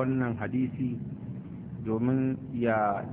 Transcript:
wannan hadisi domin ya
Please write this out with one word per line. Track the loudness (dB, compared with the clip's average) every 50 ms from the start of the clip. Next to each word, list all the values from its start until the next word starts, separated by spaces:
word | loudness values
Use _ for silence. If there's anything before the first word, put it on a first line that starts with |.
| 2
wannan | 2 2 2 2 0 0 -2
hadisi | -2 -2 0 0 0 0 0 -2 -2 -2 -2 -4 -6 -8 -8 -8 -8 -8 -8 -10 -10 -10 -10 -10 -10 -10 -8 -6 -2
domin | 0 0 2 4 4 4 4 2 2 0 -2 -6 -6 -2
ya | 2 2 4 4 4 4 4 2 0 -2 -4